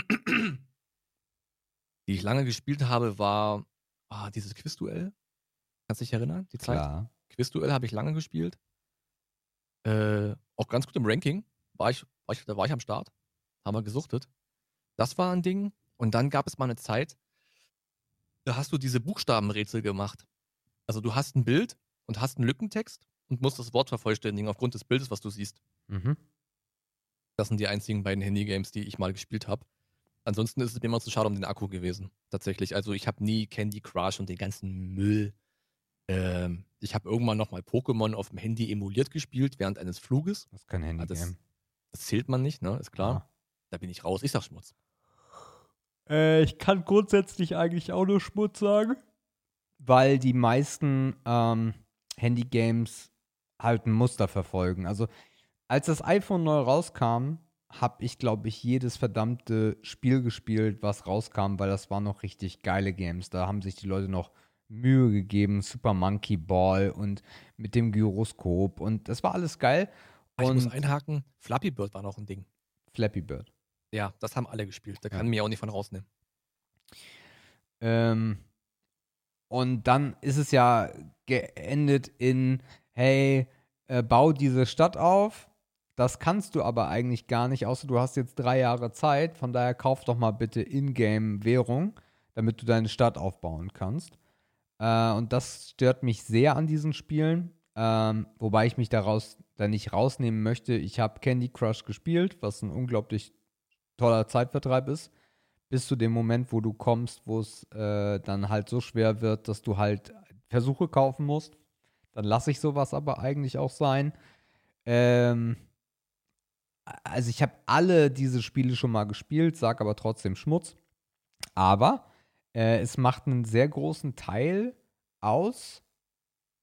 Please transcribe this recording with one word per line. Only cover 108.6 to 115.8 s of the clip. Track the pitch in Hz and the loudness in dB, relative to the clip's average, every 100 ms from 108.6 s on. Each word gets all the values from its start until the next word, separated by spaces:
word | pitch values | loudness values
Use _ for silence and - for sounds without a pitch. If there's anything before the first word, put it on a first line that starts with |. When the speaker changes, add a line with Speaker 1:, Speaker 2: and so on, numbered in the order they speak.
| 101 | -2
Speaker 2:
so | 120 | -4
schwer | - 113 110 110 | -2 0 2 2
wird, | 113 107 - | 0 -2 -4
dass | 101 | -6
du | - 101 | -2 0
halt | 104 104 - - - - - | 0 0 -6 -20 -20 -20 -4
Versuche | 123 123 135 165 | -2 0 0 0
kaufen | 139 135 131 147 | 2 2 0 -2
musst. | 147 - _ _ _ _ _ _ | -4 -6 _ _ _ _ _ _
Dann | - | -4
lass | 104 113 151 | 0 2 2
ich | 139 | 0
sowas | 151 143 139 | 0 0 -2
aber | 143 143 - | -2 -4 -4
eigentlich | 131 143 135 135 | -4 -2 -4 -4
auch | 139 | -4
sein. | - 147 135 143 - - _ _ _ _ _ - | 0 2 2 0 -4 -16 _ _ _ _ _ 0
Ähm, | 120 123 123 120 120 117 117 - _ | 4 6 6 4 2 0 -4 -8 _